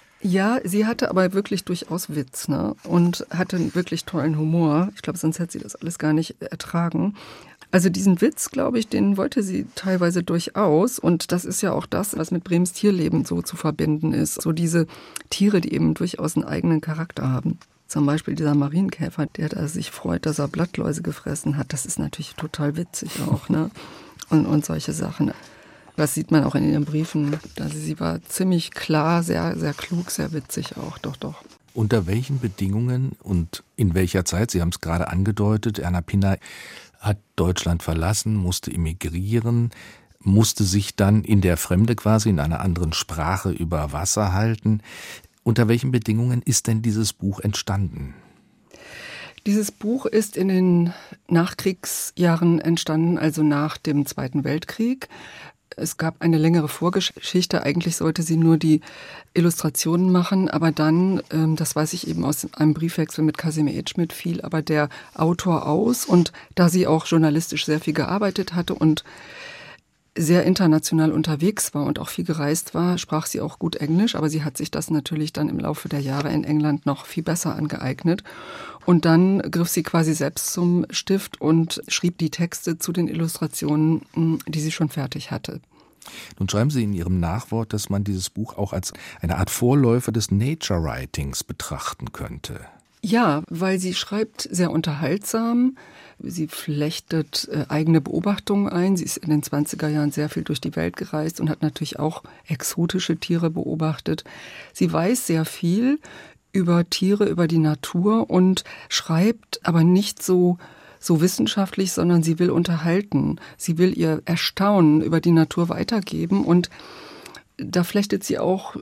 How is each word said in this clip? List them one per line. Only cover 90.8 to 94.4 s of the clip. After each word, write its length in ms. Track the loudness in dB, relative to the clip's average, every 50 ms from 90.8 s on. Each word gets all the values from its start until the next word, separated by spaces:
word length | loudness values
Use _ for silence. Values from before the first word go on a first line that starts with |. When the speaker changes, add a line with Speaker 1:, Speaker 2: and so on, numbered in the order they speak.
| 0
Speaker 2:
Writings 580 | -2 -4 -6 -8 -8 -6 -6 -6 -4 -6 -8 -8
betrachten 680 | -8 -10 -10 -8 -8 -8 -8 -8 -8 -8 -8 -12 -12
könnte. 480 | -10 -10 -12 -12 -12 -12 -12 -12 -12 -12 -14 -18 -20 _ _ _ _ _
Speaker 1:
Ja, 400 | -2 0 2 2 4 4 2 0 -2 -6
weil 300 | -6 -2 -2 0 0 0
sie 160 | -2 -4 -4
schreibt 540 | -4 -6 -4 -2 -4 -4 -4 _ -12